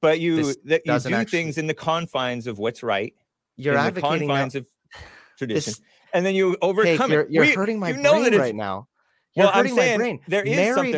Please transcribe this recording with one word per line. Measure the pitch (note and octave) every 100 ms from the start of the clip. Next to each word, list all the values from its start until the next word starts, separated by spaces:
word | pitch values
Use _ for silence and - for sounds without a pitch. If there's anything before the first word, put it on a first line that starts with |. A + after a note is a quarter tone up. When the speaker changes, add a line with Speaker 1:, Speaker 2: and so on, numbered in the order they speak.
Speaker 1:
but | D#3 E3
you, | E3+ D#3+
Speaker 2:
This | D3 C3+
Speaker 1:
that | C#3 D#3+
you | -
Speaker 2:
doesn't | B2 B2+
Speaker 1:
do | A#2+
Speaker 2:
actually | G#3+ F3
Speaker 1:
things | D#3+ D3
in | D#3
the |
confines | D3+ - E3 E3+ C3 B2+ A#2+ A2+
of | G2+
what's | A2 -
right, | A#2 G2+ G#2+ _ _ _ _ -
Speaker 2:
You're | C3+
Speaker 1:
in | C#3+
the | D3+
Speaker 2:
advocating | F3+ D3 D#3+ D3
now |
Speaker 1:
confines | C#3 C3+
of | C#3 B2 _ _ - - - - -
tradition, | B2+ D#3 C#3+
Speaker 2:
This | G#2+ _ _ _
Speaker 1:
and | F3
then | F#3
you | F#3+ F#3+ F3+
overcome | F3+ G3 G#3 D#3+
Speaker 2:
Hank, | B3+
you're, | D3+
Speaker 1:
it. | D3
Speaker 2:
you're | D#3
Speaker 1:
We, | D4
Speaker 2:
hurting | A#3 G#3 A3
my | F#3+
Speaker 1:
you | C4
know | C#4+
Speaker 2:
brain | D#4
Speaker 1:
that | B3
it's | G#3
Speaker 2:
right | B2+
now. | G#2+ G#2 F#2+ A#2+ _ _ _ _
You're | - G3
Speaker 1:
Well, |
I'm | F#3+
Speaker 2:
hurting | C4+ A#3+
my |
Speaker 1:
saying | B3+ G#3+
Speaker 2:
brain. | A#3+ C#3+ -
Speaker 1:
there | G3
is | G3+ F3+
Speaker 2:
Married | G3+
Speaker 1:
something | G#3 B3